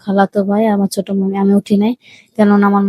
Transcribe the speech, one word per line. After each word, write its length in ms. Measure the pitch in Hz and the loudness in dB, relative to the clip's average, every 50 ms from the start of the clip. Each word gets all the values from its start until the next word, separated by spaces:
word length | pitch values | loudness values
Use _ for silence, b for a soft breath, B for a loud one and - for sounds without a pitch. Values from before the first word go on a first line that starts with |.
| - | -4
খালাতো 360 | 208 190 196 196 190 - 208 190 196 | -4 0 0 0 0 0 -4 -2 -2
ভাই, 140 | 202 208 226 220 208 | -2 0 0 0 0
আমার 140 | 202 196 190 - | 0 -2 -2 -4
ছোট 120 | - 190 - 196 196 | -6 -6 -4 -4 -4
মামি। 160 | 190 190 196 196 196 | -4 -4 -2 -2 0
আমি 100 | 196 202 202 | 2 2 0
উঠি 160 | 208 - 208 202 | 0 0 -2 0
নাই, 160 | 208 226 247 - b b b b b b b | 0 -2 -2 -6 b b b b b b b
কেননা 320 | - 208 202 208 202 202 202 | 0 2 2 4 2 2 2
আমার 160 | 202 202 202 | 0 0 0